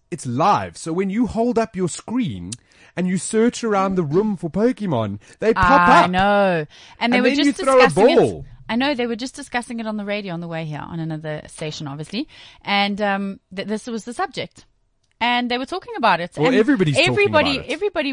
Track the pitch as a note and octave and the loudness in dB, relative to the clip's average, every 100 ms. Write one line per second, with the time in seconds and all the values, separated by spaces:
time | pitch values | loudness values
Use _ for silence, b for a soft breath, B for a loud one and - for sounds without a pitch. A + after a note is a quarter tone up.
0 | _ F3 B2+ A#2+ F#3 D3+ F#2 - E3 E3+ | _ -10 -6 0 2 2 -2 -8 -6 -4
1 | G3 G#3 A3+ G#3+ A#3+ A3+ A3 F3+ F3 - | -2 0 -2 0 0 0 -2 -2 -4 -4
2 | - A#3+ F#3+ F#2+ F2 A#2 b b b - | -6 -4 -4 -6 -10 -14 b b b -4
3 | F3+ F#3 - A3 A#3 - A#3 G3+ G3 F#3 | -2 -2 0 2 2 0 -2 0 0 -2
4 | D3+ E3 G#3+ G3 E3+ F#3 A#3 B3+ G#3 B2 | 0 0 0 -2 -4 0 0 0 -2 -2
5 | G#2+ G#2 B - G#3+ A3+ F3+ F3+ F3 D#4 | -2 -6 B -4 0 2 6 6 8 6
6 | F3+ F#3 G3+ G3+ G3 E3+ D3+ B B - | 6 4 4 4 2 0 -2 B B -4
7 | A#3 B3 B3+ C#4 C#4+ E4 C4+ C4 B3+ D3 | 0 2 2 2 2 0 4 6 6 6
8 | A#3+ E4 C#3 E2 B B - A#3 C4+ B3+ | 6 6 4 0 B B -6 -2 0 0
9 | A#3+ A3+ C4 - C4+ B3 A#3 A#3 A3 G#3+ | -4 -4 -8 -12 -8 -8 -6 -8 -6 -6
10 | G3+ G#3 G3 E3+ E3+ D#3+ D#3+ D3 - E3 | -4 -6 -6 -8 -8 -8 -6 -8 -8 -8
11 | D#3+ D#3 D#3 D3+ - - D#3 - D3 C#3+ | -6 -6 -8 -10 -12 -10 -10 -8 -10 -12
12 | D#3 G#3 D#4 B B B - G3+ G3+ G3+ | -8 -8 -8 B B B -4 -2 -2 -2
13 | G3+ G3 G3 G3 _ F#3 F#3+ G#3+ - A3+ | -2 -2 -4 -10 _ -10 -8 -8 -8 -10
14 | - A#3+ F#4+ G3+ - _ _ _ _ _ | -8 -8 -8 -8 -12 _ _ _ _ _
15 | _ - A#3+ A#3+ B3 A#3+ C4+ F#4 A#4 G#4+ | _ -4 -2 0 -2 -4 -6 -10 -10 -2
16 | A3+ E3+ F3 - D3 - A#3 B3+ D#3+ C#3 | 0 0 -2 -2 2 2 2 2 2 2
17 | E4 G#4 G4+ D#4 D4 C4+ - D#4 G4+ F4 | 2 2 2 2 2 -2 -6 -6 -4 -4
18 | C#4+ | -4